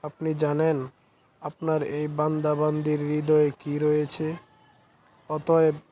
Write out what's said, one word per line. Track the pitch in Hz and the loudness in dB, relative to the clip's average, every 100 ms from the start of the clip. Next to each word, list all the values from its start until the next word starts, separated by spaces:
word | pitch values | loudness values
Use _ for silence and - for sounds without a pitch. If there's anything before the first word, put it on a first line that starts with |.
আপনি | 151 - 160 | -14 -6 -4
জানেন | 151 147 147 160 147 131 _ _ _ _ _ | 0 0 2 2 0 -4 _ _ _ _ _
আপনার | 156 - 160 156 | -14 -8 -2 -2
এই | 147 147 151 | -2 -4 -4
বান্দা | 147 151 156 151 | -2 -2 0 0
বান্দির | 147 151 151 151 151 | 0 0 0 -2 -2
হৃদয়ে | 147 151 151 151 147 135 | -2 -2 2 4 4 0
কি | 147 147 | -6 -2
রয়েছে, | 151 151 147 - 156 170 - _ _ _ _ _ _ _ - | 0 0 0 -4 -6 -8 -14 _ _ _ _ _ _ _ -8
অতএব | 156 151 165 160 151 - | -6 2 4 4 2 -8